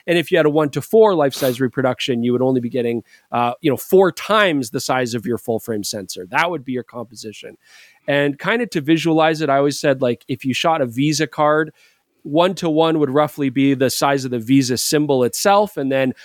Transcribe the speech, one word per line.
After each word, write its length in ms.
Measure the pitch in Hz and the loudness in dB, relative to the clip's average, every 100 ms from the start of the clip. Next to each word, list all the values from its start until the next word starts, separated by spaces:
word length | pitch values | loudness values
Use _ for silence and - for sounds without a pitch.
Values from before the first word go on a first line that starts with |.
And 140 | - 170 | -2 0
if 140 | - | 2
you 40 | 175 | 2
had 100 | 151 | 4
a 40 | |
one-to-four 640 | 151 147 143 - 226 220 | 2 0 -2 0 4 6
life-size 460 | 175 143 - 135 123 | 4 0 0 -2 0
reproduction, 640 | 127 - 127 123 - 120 | -2 0 -2 -2 -4 -2
you 80 | 120 | 0
would 100 | 123 | 0
only 180 | 131 127 | 2 0
be 80 | 120 | -2
getting, 360 | 127 117 117 - _ _ | -4 -4 -4 -8 _ _
uh, 220 | 123 120 120 | -2 -2 -2
you 100 | 160 | -2
know, 60 | 120 | -2
four 340 | - 190 185 | 2 4 4
times 600 | - - 214 196 143 120 | 0 -2 2 2 0 -4
the 100 | 135 | -6
size 340 | - 131 123 | -4 -2 -2
of 120 | 117 104 | -4 -4
your 120 | 113 | -6
full-frame 460 | - 113 - 107 | -4 -6 -6 -8
sensor. 420 | 98 107 92 92 90 | -6 -10 -10 -14 -6
That 240 | 135 170 | -2 -2
would 140 | 160 | -4
be 80 | 131 | -8
your 100 | 123 | -8
composition. 760 | - 120 113 107 110 - 107 - _ - - _ - | -8 -12 -16 -16 -16 -16 -18 -20 _ -20 -20 _ -4
And 280 | 143 147 139 | -2 -2 -2
kind 260 | 175 233 | -4 -2
of 80 | 240 | -2
to 100 | 170 | -4
visualize 600 | 143 165 165 160 156 156 | 0 0 2 2 2 0
it, 60 | 147 | 0
I 100 | 139 | 2
always 200 | 143 139 | 0 0
said, 240 | 151 131 | -2 0
like, 220 | 127 117 - | 0 -2 -6
if 180 | 127 | -6
you 80 | 131 | -4
shot 260 | 120 170 160 | -2 0 0
a 40 | 127 | -2
Visa 420 | 113 147 147 151 | 0 0 0 -2
card, 440 | - 151 151 156 - _ _ _ _ | 0 2 2 0 -6 _ _ _ _
one-to-one 760 | - 151 185 180 170 156 160 160 | -4 2 2 0 -2 2 2 2
would 120 | 143 | 0
roughly 400 | 143 151 - 139 | 2 0 0 -2
be 240 | 127 139 | 2 2
the 140 | 131 127 | 2 0
size 360 | - 143 139 | 0 0 0
of 80 | 127 | -2
the 80 | 123 | -4
Visa 360 | 110 139 123 120 | 2 2 2 -2
symbol 460 | - 151 147 135 | 0 0 2 2
itself, 540 | 120 - 196 202 202 - | 0 0 2 2 2 -4
and 160 | 135 | -2
then 200 | 135 131 - | 0 0 -4